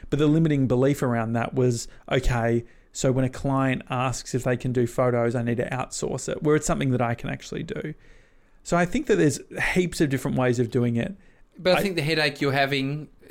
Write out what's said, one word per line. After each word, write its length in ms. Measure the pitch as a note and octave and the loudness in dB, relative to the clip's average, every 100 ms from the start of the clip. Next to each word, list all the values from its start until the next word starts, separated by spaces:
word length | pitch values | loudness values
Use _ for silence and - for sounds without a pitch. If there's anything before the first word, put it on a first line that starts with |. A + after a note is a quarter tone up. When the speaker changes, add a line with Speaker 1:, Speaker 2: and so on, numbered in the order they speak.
| - | -4
Speaker 1:
But 80 | C#3+ | 2
the 80 | D3+ | 4
limiting 400 | D#3 D#3+ C#3+ B2+ | 4 4 4 2
belief 340 | B2 C3+ C#3+ | 4 2 2
around 320 | C3 A#2 A2+ | 0 0 0
that 200 | A#2 A#2 C3 | -2 0 2
was, 320 | B2 A#2 - - - | 2 2 -6 -14 -4
okay, 540 | C#3 - A#2+ A#2 A#2 A#2 - _ | 0 2 2 2 0 -2 -20 _
so 180 | - C#3 | -2 2
when 140 | B2+ B2+ | 2 0
a 40 | |
client 520 | - C#3 C3+ C3+ B2+ - | -2 -2 0 0 -2 -4
asks 440 | B2+ C3 B2 - C3+ | -4 -2 -4 -4 -2
if 80 | |
they 120 | B2+ B2 | 0 -2
can 160 | B2+ | 0
do 140 | B2 A#2 | 0 0
photos, 460 | - B2 A#2+ A#2 B2 | 2 0 2 0 0
I 60 | |
need 140 | A#2 A#2+ | -2 -2
to 120 | - | -2
outsource 600 | B2+ C3 - - C#3 - | -4 -6 -6 -6 -4 -6
it, 140 | D#3 | -2
where 120 | D3+ D3+ | 2 2
it's 120 | - | 2
something 240 | D3+ C#3 | -2 0
that 100 | B2 | 0
I 120 | A#2 A#2+ | 0 -2
can 140 | C3 | -6
actually 340 | B2+ - C#3+ | -8 -8 -10
do. 300 | D#3+ D3+ D3+ - - - _ _ _ _ | -8 -8 -8 -12 -18 -20 _ _ _ _
So 140 | - F3 | -2 0
I 80 | F3 | 0
think 220 | - - | -2 0
that 80 | F#3 | 2
there's 220 | D#3 - - - - | 2 0 -10 -6 -2
heaps 260 | F#3 F3+ - | 0 0 0
of 100 | D3+ | 0
different 280 | C3 C#3+ C3+ | 0 -2 0
ways 220 | B2+ A#2+ | 2 2
of 100 | A2+ | 0
doing 260 | B2 A#2+ A#2 | 0 0 0
it. 180 | - - - _ - - | -4 -8 -18 _ -20 -4
Speaker 2:
But 180 | F3 F3+ | 2 2
I 40 | |
Speaker 1:
I 20 | |
Speaker 2:
think 140 | G3 E3+ | 2 -2
the 60 | |
headache 380 | C#3+ D#3 D3+ D3 | 0 0 0 0
you're 100 | C#3+ | 0
having, 560 | C3+ C3+ C#3 C3+ D3+ D3+ - - | 2 2 0 -2 -4 -8 -18 -14